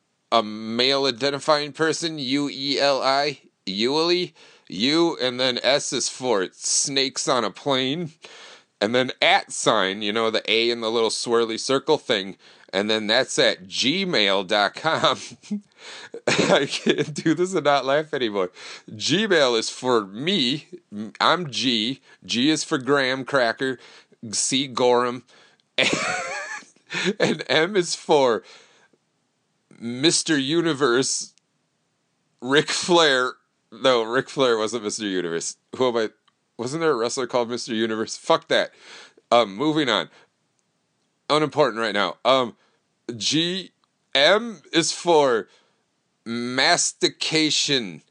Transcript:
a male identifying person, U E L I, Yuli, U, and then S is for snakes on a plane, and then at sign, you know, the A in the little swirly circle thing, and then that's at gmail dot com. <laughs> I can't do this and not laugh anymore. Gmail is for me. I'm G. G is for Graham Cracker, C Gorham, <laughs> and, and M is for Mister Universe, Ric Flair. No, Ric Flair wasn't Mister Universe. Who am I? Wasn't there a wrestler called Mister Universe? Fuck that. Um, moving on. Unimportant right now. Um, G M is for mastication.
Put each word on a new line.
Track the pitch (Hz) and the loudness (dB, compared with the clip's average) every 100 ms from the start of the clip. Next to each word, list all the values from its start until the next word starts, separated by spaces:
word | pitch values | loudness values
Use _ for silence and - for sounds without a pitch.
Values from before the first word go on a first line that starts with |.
| _ _ - | _ _ 0
a | 113 | 0
male | 107 107 110 117 131 139 139 | 0 -6 -6 0 0 2 0
identifying | 117 139 139 - 147 147 | -2 -2 -4 0 0 0
person, | 147 160 143 165 160 | -2 -2 -2 -4 -6
U | 123 143 143 | -4 -2 -2
E | 117 139 123 | -6 -4 0
L | 139 131 | 2 2
I, | 123 139 147 135 _ _ - | 2 0 0 -4 _ _ -8
Yuli, | 95 120 147 170 180 165 _ - - - | -2 0 0 0 0 -2 _ -20 -20 -14
U, | 87 123 160 170 147 | -4 0 2 2 0
and | 127 123 | -4 -2
then | 131 120 | -2 0
S | 120 139 - | 0 0 0
is | 131 - | -4 -6
for | - 127 104 90 | -6 -2 0 -2
snakes | - - - - 135 135 - - | -6 -4 -2 0 -2 -2 -4 -2
on | 127 | 0
a | 104 | 0
plane, | - 143 131 131 156 165 - - - - - _ - | -4 -2 -2 0 -4 -6 -12 -20 -20 -20 -20 _ -4
and | 104 123 | 0 2
then | 127 - | 0 0
at | 156 190 - | 2 2 0
sign, | - 139 110 95 101 | -2 2 2 2 -2
you | 104 | -2
know, | 110 113 | 0 0
the | 107 - | 0 0
A | 110 117 | 0 2
in | 120 | 0
the | 113 | -2
little | 117 110 | 0 0
swirly | - 127 117 113 110 | -2 0 0 0 -2
circle | - 135 - 147 | -2 -2 2 -2
thing, | - 107 95 90 - - - | 0 -2 -2 -12 -20 -20 -6
and | 92 104 | -2 0
then | 110 104 | 0 2
that's | 117 127 - | 0 0 2
at | 123 85 95 | 0 0 -8
gmail | 87 123 180 190 135 101 98 95 | -2 -2 0 -2 0 2 2 0
dot | 104 101 | 0 0
com. | - 156 147 156 117 - | 0 -2 0 0 -2 -6
<laughs> | 120 - 208 - _ - - - - - | -18 -10 -10 -10 _ -20 -18 -16 -8 -2
I | - - 170 143 | 0 4 2 2
can't | - - 139 147 | -4 -2 0 -2
do | 143 160 147 | -2 0 0
this | 185 | 0
and | 190 143 | 0 2
not | 143 131 | 2 2
laugh | 143 156 | 0 0
anymore. | 139 117 101 90 - - - - | -4 -2 -2 -4 -6 -18 -18 -18
Gmail | 113 101 170 220 170 131 117 | -8 -2 0 2 4 4 2
is | - | -2
for | - 127 120 98 | -4 2 2 2
me. | 101 151 196 123 143 - - _ 104 107 - | -6 -4 0 0 -2 -8 -20 _ -14 -12 0
I'm | 110 165 160 | 2 2 -2
G. | 107 123 117 110 135 _ - 92 | -4 -2 0 -2 -6 _ -20 -6
G | 104 139 | 0 0
is | 151 | 0
for | - 156 | -2 -4
Graham | 123 143 127 131 123 | 0 0 0 -2 -2
Cracker, | 139 117 110 131 123 - - _ _ 113 | 0 0 0 -4 -6 -12 -20 _ _ -8
C | 101 - 131 139 | -4 -2 -2 -4
Gorham, | 120 123 120 123 127 - - _ | 0 4 4 2 -4 -12 -20 _
<laughs> | _ _ - | _ _ -2
and, | 165 - - - - - - - - _ _ - 175 208 | 0 0 -2 -4 -6 -8 -10 -14 -16 _ _ -4 -4 0
and | - 170 - | 0 0 0
M | 143 170 208 | 2 2 0
is | 170 | -2
for | - - 151 127 104 - - _ _ _ _ _ _ _ _ _ _ _ - | -4 2 4 6 2 -2 -20 _ _ _ _ _ _ _ _ _ _ _ -14
Mister | 117 123 156 160 - 147 | -10 0 2 2 0 0
Universe, | 135 170 165 135 135 120 131 - - _ _ _ _ _ _ _ _ _ _ _ | 0 0 0 2 2 2 2 -2 -8 _ _ _ _ _ _ _ _ _ _ _
Ric | 123 143 151 | 2 2 2
Flair. | - - 170 156 131 127 - _ _ _ | -4 4 6 6 4 0 -4 _ _ _
No, | 113 131 123 | -2 4 4
Ric | 110 127 131 | 2 -2 -2
Flair | 147 131 110 | 0 2 2
wasn't | 107 117 | 0 -2
Mister | 104 95 104 | -6 -4 -2
Universe. | 92 85 82 - - _ - | -2 -2 -4 -6 -12 _ -2
Who | 127 | 0
am | 117 | 0
I? | 110 _ _ _ _ - | -2 _ _ _ _ -10
Wasn't | 120 156 | -8 -2
there | 160 | 0
a | 127 | 0
wrestler | 117 143 - | 0 -2 -2
called | 127 117 | -2 -2
Mister | 120 - | -4 -4
Universe? | 110 113 110 104 - | -2 -2 -2 -6 -8
Fuck | - 160 - | 0 0 2
that. | 117 90 _ - - - _ - | 0 0 _ -20 -20 -20 _ 2
Um, | 120 107 98 | 4 4 0
moving | 151 151 135 | -2 0 2
on. | 104 78 _ _ _ _ _ _ _ _ _ _ _ - | 0 -2 _ _ _ _ _ _ _ _ _ _ _ -2
Unimportant | 147 151 131 139 107 | 0 0 2 2 2
right | 113 | -2
now. | 101 92 - | 0 0 0
Um, | 120 131 120 - _ _ _ _ - 120 | 0 2 0 -6 _ _ _ _ -14 -8
G | 98 147 170 185 165 _ _ _ _ | -2 0 0 -4 -10 _ _ _ _
M | 135 151 208 233 175 - | 2 4 4 0 -12 -4
is | 147 151 | -2 -2
for | - 175 156 139 113 - _ _ _ _ _ _ _ 113 | -4 2 4 6 2 -2 _ _ _ _ _ _ _ -10
mastication. | 117 120 127 151 170 - - 165 - - 156 156 - - 135 101 78 _ | -6 -4 0 2 2 0 -2 -4 -2 -2 0 0 0 0 -2 -2 -12 _